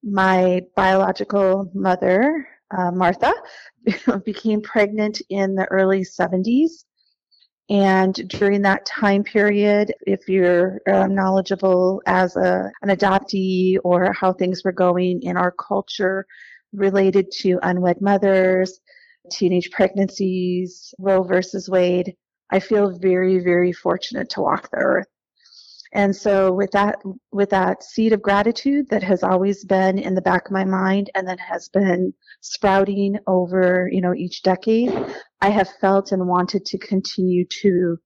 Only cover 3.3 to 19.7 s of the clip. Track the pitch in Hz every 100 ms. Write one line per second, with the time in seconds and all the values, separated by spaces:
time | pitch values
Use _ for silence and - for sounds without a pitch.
3.3 | 440 - - - _ - 190 - 196 196
4.3 | 202 226 208 208 - 208 214 214 214 -
5.3 | 196 196 196 185 190 190 196 185 - 170
6.3 | 185 202 247 320 320 _ _ _ _ _
7.3 | _ _ _ _ 202 196 190 185 190 185
8.3 | - 202 202 202 196 - - 208 196 202
9.3 | 220 208 208 208 208 202 - - 196 -
10.3 | 190 180 175 185 196 - 190 190 196 190
11.3 | 190 185 190 190 180 185 190 - 185 185
12.3 | 175 185 180 190 - 202 190 202 190 -
13.3 | 196 190 185 185 190 180 180 185 196 190
14.3 | 185 185 185 190 180 180 180 180 180 175
15.3 | 180 180 180 - 202 196 - 190 190 196
16.3 | - - - _ 202 196 196 190 190 190
17.3 | - 196 180 180 180 180 175 196 196 196
18.3 | 190 185 185 185 - _ _ _ _ -
19.3 | - 185 180 175